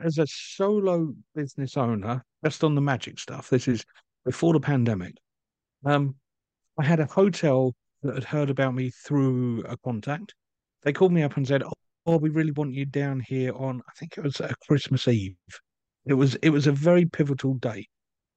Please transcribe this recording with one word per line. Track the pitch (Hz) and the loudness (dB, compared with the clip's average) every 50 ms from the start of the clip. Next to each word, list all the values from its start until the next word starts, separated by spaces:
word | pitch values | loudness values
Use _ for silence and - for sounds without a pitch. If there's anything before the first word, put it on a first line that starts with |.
as | 165 165 147 160 | -2 -2 0 0
a | 156 - | 0 -2
solo | - - - - - - 196 202 214 208 196 185 175 170 160 151 - - - _ - | -2 -12 -16 -10 -4 -2 0 2 2 2 2 2 0 0 -2 -4 -6 -10 -16 _ -8
business | 156 147 131 - - 135 127 - | -8 -8 -8 -6 -8 -8 -4 -2
owner, | 143 123 117 113 101 98 110 120 127 - _ _ _ - | 0 0 0 0 -2 -4 -4 -6 -6 -8 _ _ _ -4
just | 151 - - 165 | -4 -2 0 0
on | 156 147 | 2 2
the | 139 | 2
magic | 143 143 131 113 - - - - | 2 2 0 -2 -4 -10 -14 -14
stuff, | - - 92 92 - - | -14 -12 -12 -10 -4 0
this | 131 127 - 135 | 0 2 2 2
is | 120 107 - _ _ _ _ _ _ _ - | -2 -2 -2 _ _ _ _ _ _ _ -6
before | 127 - - 165 170 165 | -6 -4 0 2 2 2
the | 151 | 2
pandemic, | 131 147 143 127 117 117 107 92 90 87 - _ _ _ _ _ _ _ _ _ _ _ _ _ 135 | 2 2 2 2 2 2 0 -2 -4 -8 -12 _ _ _ _ _ _ _ _ _ _ _ _ _ -2
um, | 143 147 143 143 139 135 _ _ _ _ _ _ _ _ _ _ _ _ 160 | 0 0 2 0 -2 -4 _ _ _ _ _ _ _ _ _ _ _ _ 0
I | 143 | 2
had | 147 170 160 | 2 4 2
a | 151 | 2
hotel | - - 196 196 202 175 - 170 147 131 131 131 127 120 _ _ _ _ _ | 0 2 4 4 4 2 2 2 2 4 4 2 0 -2 _ _ _ _ _
that | - 135 - | -8 -6 -6
had | 135 107 | -6 -6
heard | - 151 151 147 139 | -4 -2 -2 0 0
about | 131 139 135 131 123 | 0 0 0 0 0
me | 131 127 123 | -2 -4 -6
through | - _ - - 147 143 135 131 127 123 123 120 117 113 | -8 _ -8 -2 0 0 2 2 2 0 0 -2 -2 -4
a | - - 123 - | -6 -8 -10 -10
contact. | - 127 117 107 - 135 147 180 - - - _ _ _ _ _ _ _ _ _ | -8 -6 -6 -6 -6 -6 -8 -8 -10 -14 -20 _ _ _ _ _ _ _ _ _
They | - 143 | -4 -2
called | 143 - 190 185 | 2 4 4 4
me | 175 165 | 4 4
up | 147 131 - 147 | 2 2 0 -2
and | 135 | 0
said, | 123 139 135 - - - _ _ _ _ _ - | 2 0 0 0 -2 -12 _ _ _ _ _ -2
"Oh, | 170 170 156 | 2 2 2
we | 151 156 | 2 2
really | 151 160 156 156 | 0 0 0 0
want | 143 151 151 139 127 | 0 -2 -4 -4 -4
you | 139 139 | -6 -6
down | 139 131 143 143 139 135 131 113 | -4 -2 -2 -2 -2 -2 -4 -6
here | - 135 131 127 127 - | -4 -4 -2 -2 -2 -4
on," | 131 135 131 127 123 - - | -4 -6 -6 -6 -8 -12 -16
I | - - | -18 -16
think | - 165 - 196 | -16 -14 -10 -6
it | 165 | -6
was, | 143 131 - | -6 -4 -4
uh, | - - 120 - - - | -6 -6 -8 -6 0 2
Christmas | 151 135 - - 135 127 - 127 | 2 2 2 0 0 0 2 2
Eve. | 120 110 95 92 92 _ _ - - - _ _ _ _ _ _ _ _ - | 2 2 0 -4 -10 _ _ -20 -20 -20 _ _ _ _ _ _ _ _ -2
It | 135 135 | 0 2
was, | 131 143 135 117 | 4 4 4 2
it | - - 160 | 2 2 2
was | 147 147 139 | 4 4 4
a | 151 | 2
very | 143 139 151 175 175 180 175 | 2 4 4 4 6 6 4
pivotal | 170 - - 151 143 135 - - 131 135 | 2 2 0 0 0 0 -2 -2 -2 -2
day. | 120 - 120 104 98 101 _ _ _ _ _ _ _ _ _ _ | -2 -4 -6 -6 -8 -12 _ _ _ _ _ _ _ _ _ _